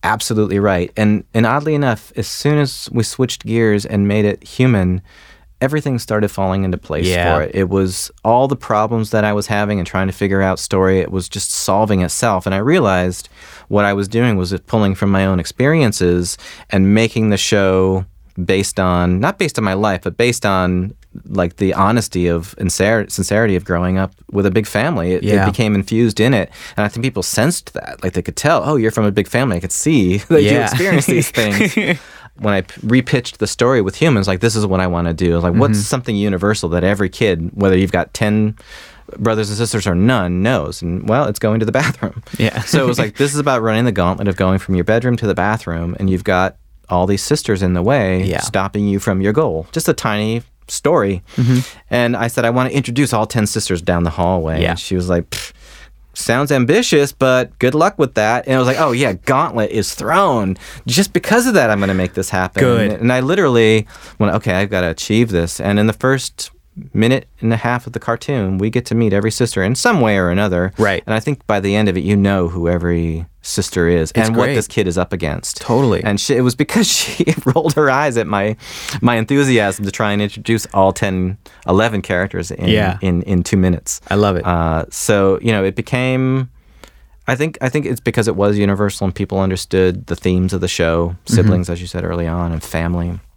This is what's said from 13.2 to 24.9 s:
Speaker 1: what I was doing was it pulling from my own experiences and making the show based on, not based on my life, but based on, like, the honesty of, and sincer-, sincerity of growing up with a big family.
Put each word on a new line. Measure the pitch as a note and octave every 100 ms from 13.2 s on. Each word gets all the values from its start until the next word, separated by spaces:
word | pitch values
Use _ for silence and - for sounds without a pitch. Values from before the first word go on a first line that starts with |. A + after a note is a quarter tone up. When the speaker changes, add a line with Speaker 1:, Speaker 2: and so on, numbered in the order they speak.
| - - - - -
Speaker 1:
what | G2+ G2+
I |
was | G2+ G2
doing | A2+ B2 G2+
was | F2+
it | F#2 -
pulling | A2+ G2+
from | F#2+ G2+
my | G2
own | F#2+ F#2
experiences | E2 - C3 E3 B2+ - F2+ F2 F2+ - - - -
and | G2 F#2+
making | G#2+ A2+ - A2
the | G2+
show | - G#2 F#2+ F#2+ F#2+ F#2+ F#2 - - -
based | F2 F#2+ G2 -
on, | F#2 F2 F2 F2+
not | C#3 G3+
based | F3 -
on |
my | G#2
life, | F#2+ G#2+ F#2
but | F#2+ F2
based | A#2+ A#2
on, | G#2 F#2+ F2+ F2+ F#2 - - - -
like, | F#2+ F2 -
the | F#2+
honesty | - G#2 A#2 G#2 F2+ F2
of, | E2+ E2+ -
and | F#2
sincer-, | - G2 A2+ G2+
sincerity | - F2+ G2+ A2+
of | F#2
growing | - F2 F2+ F#2
up | F#2+ _ -
with | G2+
a | G2
big | G2 G#2
family. | G#2 C#3